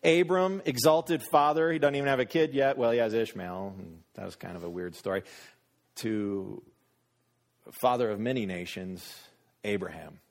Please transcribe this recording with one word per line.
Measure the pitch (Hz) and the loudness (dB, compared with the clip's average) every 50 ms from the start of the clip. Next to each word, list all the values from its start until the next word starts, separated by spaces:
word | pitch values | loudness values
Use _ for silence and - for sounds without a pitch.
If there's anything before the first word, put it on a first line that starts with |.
| - | 6
Abram, | 175 160 170 185 165 185 185 185 185 190 196 - | 6 6 6 4 4 2 2 2 0 -2 -2 -4
exalted | 165 135 123 117 156 156 165 165 - 175 147 - | -4 -2 4 6 6 6 6 4 0 -2 -2 -2
father. | - - 151 143 147 151 160 160 165 | 4 4 6 6 6 4 2 2 2
He | 165 160 | 2 2
doesn't | 143 143 139 | 2 2 2
even | 139 143 139 | 2 0 2
have | 135 127 | 2 2
a | 127 | 0
kid | - - 165 156 156 135 | 0 2 2 2 2 2
yet. | 139 135 135 139 131 | 2 2 2 2 2
Well, | 123 117 | 2 2
he | 117 120 | 4 4
has | 117 110 107 | 2 2 2
Ishmael. | 117 113 107 - 95 92 90 90 92 98 98 95 95 | 0 -2 -2 -6 -10 -10 -8 -8 -8 -8 -10 -10 -12
And | 95 - 82 82 85 _ _ | -14 -16 -16 -20 -20 _ _
that | - 98 | -14 -12
was | 95 - | -12 -12
kind | _ - - 87 | _ -14 -12 -12
of | 87 85 | -10 -8
a | 87 | -8
weird | 85 90 90 90 85 | -8 -6 -8 -8 -10
story. | - - 98 95 95 92 - - - - - _ _ _ _ _ _ _ _ _ | -8 -4 -2 -2 -2 -4 -6 -20 -20 -20 -20 _ _ _ _ _ _ _ _ _
To | - - 110 110 107 104 101 101 98 95 101 104 - - - _ _ _ _ _ _ _ _ _ _ _ _ _ _ _ _ _ _ _ - - - - | -8 -4 -4 -2 -2 -2 -2 -4 -4 -6 -8 -12 -14 -16 -20 _ _ _ _ _ _ _ _ _ _ _ _ _ _ _ _ _ _ _ -20 -10 0 2
father | 127 123 120 123 110 | 2 2 2 0 -2
of | 107 101 | -2 -2
many | 110 120 131 127 110 | -2 -2 -2 -2 -2
nations, | 95 92 87 90 87 - 92 95 92 92 87 - - - - - - _ _ _ _ _ _ _ | -4 -4 -6 -8 -8 -8 -10 -10 -10 -10 -12 -14 -16 -18 -20 -20 -20 _ _ _ _ _ _ _
Abraham. | 104 101 101 95 82 80 82 80 78 - - _ _ | -4 -4 -2 -4 -6 -10 -12 -16 -16 -20 -20 _ _